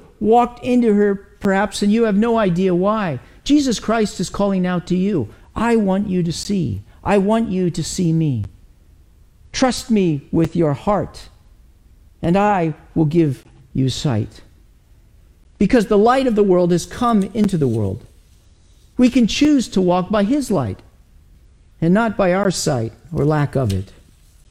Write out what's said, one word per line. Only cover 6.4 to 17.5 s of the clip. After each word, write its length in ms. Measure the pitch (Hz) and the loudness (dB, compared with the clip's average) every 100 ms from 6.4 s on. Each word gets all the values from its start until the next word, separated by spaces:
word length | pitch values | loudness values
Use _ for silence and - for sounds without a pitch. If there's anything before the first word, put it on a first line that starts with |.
| - 202 151 98 - - | -6 -4 -4 -6 -12 -10
I 140 | - 202 | -2 0
want 320 | 196 226 226 | 2 0 -2
you 200 | 185 175 | -2 -2
to 140 | 170 | -2
see 280 | 151 - 160 | -6 -2 0
me. 340 | 160 156 120 98 - - _ _ - - _ - _ - | 0 0 -2 -6 -12 -20 _ _ -20 -20 _ -20 _ -14
Trust 380 | - 254 - - | -2 0 0 0
me 380 | 214 180 143 - | 2 2 -2 -2
with 240 | - 160 170 | -2 0 0
your 160 | 156 | 0
heart, 560 | 139 - 196 113 - - - - - - _ - - - - | -2 -2 -2 -4 -10 -20 -20 -20 -20 -20 _ -20 -20 -20 -6
and 160 | 165 190 | 0 2
I 380 | 208 196 165 151 - | 2 0 -2 -6 -6
will 100 | 165 | -2
give 400 | 156 165 156 127 - - - | 0 2 0 -2 -10 -20 -8
you 160 | - 131 | -2 -2
sight." 520 | - 156 107 110 - - - _ _ _ _ _ _ - _ _ - | -2 -2 -2 -4 -10 -20 -20 _ _ _ _ _ _ -20 _ _ -2
Because 280 | 202 247 196 | 2 2 4
the 120 | 208 | 4
light 280 | 226 269 262 | 4 4 2
of 80 | |
the 100 | 214 | 2
world 260 | 202 180 175 | 4 4 2
has 140 | 175 - | 0 -2
come 440 | - 240 214 190 | -4 0 0 0
into 220 | 226 208 | -2 -2